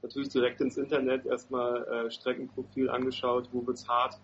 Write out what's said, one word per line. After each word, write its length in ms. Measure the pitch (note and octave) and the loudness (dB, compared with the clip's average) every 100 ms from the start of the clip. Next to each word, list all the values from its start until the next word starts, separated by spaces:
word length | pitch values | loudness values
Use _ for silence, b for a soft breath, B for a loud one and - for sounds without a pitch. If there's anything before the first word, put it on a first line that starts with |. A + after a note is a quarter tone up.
Natürlich 260 | A#2+ C#3 C3+ | -6 -6 0
direkt 320 | C3 B2 B2 | 2 2 2
ins 160 | C3+ C#3 | -2 0
Internet, 480 | C#3 D3+ C3 C3 - | 0 2 2 0 0
erstmal, 580 | A#2+ - B2+ A#2+ A#2+ A#2+ | -4 -2 0 0 0 -2
äh, 240 | A#2 A#2 | -2 -2
Streckenprofil 760 | - B2+ B2 C3 - B2+ - B2+ | -2 -2 -2 -4 -8 -8 0 0
angeschaut, 600 | B2 C3 B2 B2+ B2 B2 | 2 -2 0 2 2 0
wo 140 | B2 A#2+ | -4 -2
wird's 240 | A#2+ - | -4 2
hart 240 | A#2+ B2+ - | 2 2 -2